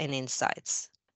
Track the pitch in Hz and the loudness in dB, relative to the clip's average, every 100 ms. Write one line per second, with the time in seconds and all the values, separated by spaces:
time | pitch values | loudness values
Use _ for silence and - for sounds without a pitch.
0 | 151 135 127 - - - - - - _ | 2 0 -2 2 2 0 -2 -4 -4 _
1 | _ | _